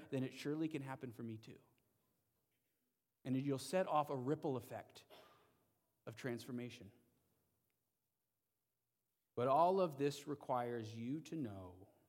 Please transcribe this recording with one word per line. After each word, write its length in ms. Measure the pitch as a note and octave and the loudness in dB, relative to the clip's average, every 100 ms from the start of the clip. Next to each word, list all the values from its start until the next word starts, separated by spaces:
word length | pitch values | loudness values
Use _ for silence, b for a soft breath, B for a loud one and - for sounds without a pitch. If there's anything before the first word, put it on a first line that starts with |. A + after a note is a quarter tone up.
| B | B
then 120 | C3+ | -2
it 100 | B2+ | -2
surely 340 | - C#3+ D3+ D#3+ | -4 -4 0 -2
can 140 | D3+ | -2
happen 300 | C#3 C3 B2 | -6 -8 -8
for 120 | A2 | -8
me 120 | A#2 A2 | -8 -10
too." 220 | - - - _ _ _ _ _ _ _ _ _ _ _ _ _ _ _ C3+ | -12 -20 -20 _ _ _ _ _ _ _ _ _ _ _ _ _ _ _ 0
And 100 | C3 | 2
you'll 220 | C#3+ C3 | 2 0
set 280 | - F#3 F#3+ | 2 2 4
off 240 | D3+ D3 | 4 4
a 60 | C3+ | 0
ripple 400 | B2 D3+ D#3+ B2+ | 0 0 2 -2
effect 480 | - A2 - - - B B B B B B _ _ _ - | -4 -10 -10 -18 -20 B B B B B B _ _ _ -14
of 100 | A2 | -6
transformation. 760 | C3 A#2+ B2 B2 A#2+ - G2 - _ _ _ _ _ _ _ _ _ _ _ _ _ _ _ _ _ _ _ _ _ _ _ - | -2 -2 -4 -6 -6 -10 -16 -20 _ _ _ _ _ _ _ _ _ _ _ _ _ _ _ _ _ _ _ _ _ _ _ 2
But 120 | B2+ | 6
all 300 | C#3+ F3 F#3+ | 8 8 6
of 180 | F3+ C#3 | 4 2
this 280 | C#3+ C#3+ - | 0 0 -6
requires 680 | C#3 - B2 A#2+ A#2+ G#2+ | -6 0 0 0 -2 -4
you 260 | A2 A#2 D#3 | -6 -4 -4
to 160 | - E3 | -4 -4
know 520 | A#2 F#2+ F#2 F2+ - _ | -4 -6 -12 -14 -20 _